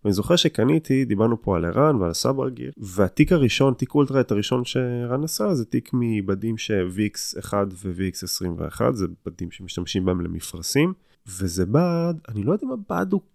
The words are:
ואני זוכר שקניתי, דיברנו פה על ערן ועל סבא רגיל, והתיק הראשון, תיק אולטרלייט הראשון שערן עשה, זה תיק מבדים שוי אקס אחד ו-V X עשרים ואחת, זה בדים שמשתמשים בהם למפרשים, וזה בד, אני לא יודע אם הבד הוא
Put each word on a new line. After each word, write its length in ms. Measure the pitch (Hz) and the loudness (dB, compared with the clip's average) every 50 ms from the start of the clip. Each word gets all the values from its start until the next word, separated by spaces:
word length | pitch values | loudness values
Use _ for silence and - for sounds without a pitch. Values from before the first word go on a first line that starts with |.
| - | 2
ואני 100 | 104 98 | 2 2
זוכר 220 | 95 101 - 175 | 2 4 4 4
שקניתי, 680 | 175 - 156 - - 110 131 151 160 156 - 135 135 135 | 4 4 2 2 2 4 4 4 2 2 2 0 2 2
דיברנו 360 | 117 107 98 110 117 117 110 | 0 2 2 2 2 2 0
פה 140 | - 110 95 | 0 0 0
על 100 | 85 85 | 2 0
ערן 300 | 85 87 117 143 156 143 | 0 2 4 4 4 4
ועל 180 | 110 92 85 82 | 2 0 0 -2
סבא 300 | - - 123 135 135 131 | 0 0 0 0 0 -2
רגיל, 280 | 131 127 120 123 131 147 | -4 -4 -8 -12 -12 -12
והתיק 540 | - 117 98 87 98 101 180 - - 151 - | -12 -14 -8 0 2 2 2 4 4 4 6
הראשון, 420 | 180 165 135 113 - - 135 135 123 | 6 4 4 4 4 4 4 2 4
תיק 220 | - 131 - - | 0 -4 0 2
אולטרלייט 360 | 147 143 135 135 135 120 - | 2 2 4 2 0 2 2
הראשון 340 | 110 101 101 - 127 127 123 | 0 0 0 0 0 -2 -2
שערן 580 | - - 131 127 123 120 120 120 117 123 135 151 | -2 -2 -2 -2 -2 -2 -4 -4 -2 -2 -2 -2
עשה, 320 | 160 - - 214 208 180 | -4 -4 -2 0 0 0
זה 100 | 131 113 | 0 -2
תיק 240 | - - 123 - - - | -2 -2 -4 -2 -2 -2
מבדים 640 | 127 120 117 110 104 98 98 98 95 107 113 110 | 0 0 0 0 0 0 -2 -2 -2 -2 -4 -4
שוי 500 | 110 - - 107 98 92 90 90 98 107 | -4 -4 -2 0 0 0 -2 -2 -2 -2
אקס 300 | 104 - - - - - - | -2 -2 -6 -8 -8 -8 -10
אחד 280 | - - - 101 101 98 95 90 98 | -8 -2 0 0 0 -2 -4 -8 -8
ו-V 320 | 95 87 87 95 92 90 | -8 -4 -2 -4 -4 -4
X 80 | - 95 | -6 -8
עשרים 320 | 90 - - 92 87 85 | -8 -6 -4 -4 -6 -4
ואחת, 380 | 82 82 78 - - 113 120 135 | -4 -6 -8 -2 0 0 0 2
זה 100 | 107 95 85 85 _ _ | 0 -2 -4 -4 _ _
בדים 260 | - 87 - 90 85 | -12 -10 -8 -10 -10
שמשתמשים 540 | - - 95 87 - - 90 - - 98 90 | -10 -14 -14 -10 -8 -8 -6 -2 -2 0 2
בהם 160 | 92 92 87 | 2 0 0
למפרשים, 720 | 87 85 85 82 - - - 82 85 - - 139 156 185 185 _ _ _ _ _ _ - 92 90 | -2 -4 -6 -8 -8 -10 -12 -10 -8 -2 2 2 2 2 0 _ _ _ _ _ _ -16 -8 -4
וזה 260 | 95 90 82 92 90 | -4 -2 0 0 0
בד, 480 | 92 110 151 180 175 170 170 170 170 165 156 _ - | 2 2 2 2 2 2 0 0 0 -2 -4 _ -8
אני 140 | 110 104 98 | -6 -4 0
לא 80 | 127 | 0
יודע 160 | 180 214 311 | -2 -2 -2
אם 40 | 254 | -6
הבד 340 | 262 226 202 - - 175 190 190 | -8 -8 -6 -6 -4 -2 0 0
הוא 100 | 196 190 - _ | -2 -2 -2 _